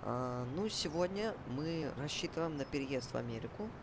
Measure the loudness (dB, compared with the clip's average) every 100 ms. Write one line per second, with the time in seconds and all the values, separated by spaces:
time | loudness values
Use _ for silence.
0 | 0 0 0 0 -2 0 0 2 2 4
1 | 2 4 0 -2 -2 0 0 0 0 -2
2 | -2 0 0 2 0 0 0 0 2 0
3 | 0 -2 0 -2 -4 -4 -6 -6